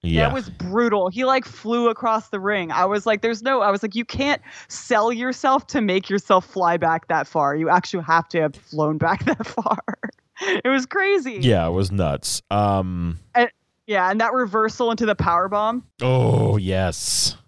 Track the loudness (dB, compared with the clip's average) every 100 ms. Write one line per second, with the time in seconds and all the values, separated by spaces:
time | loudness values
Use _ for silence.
0 | 0 2 2 0 -8 -10 -4 0 2 2
1 | -2 -2 0 0 0 -12 -4 0 0 0
2 | 0 -2 -2 -6 -2 -2 -2 0 2 0
3 | 0 0 0 -2 0 2 2 0 -2 -6
4 | -6 -4 -2 -2 -6 -20 -18 -14 0 2
5 | 2 0 -4 -2 2 0 0 -2 0 0
6 | 0 -4 4 2 4 -2 0 2 0 -2
7 | 0 -2 -2 0 0 0 2 2 2 -8
8 | 0 0 2 0 -2 -2 -10 -2 0 0
9 | 0 0 -2 -2 -4 -4 -2 -2 -4 -10
10 | -10 -14 _ -8 -2 0 2 0 0 -2
11 | 2 2 0 0 2 4 2 0 -2 0
12 | -2 -2 -6 -8 -4 0 2 0 -2 -4
13 | -4 -6 _ 0 0 _ _ _ -4 -2
14 | 0 0 0 0 -2 0 -2 0 -2 0
15 | 0 0 2 2 2 0 0 -2 -8 -4
16 | 0 2 4 2 2 0 0 0 0 -2
17 | -4 -2 -2 -4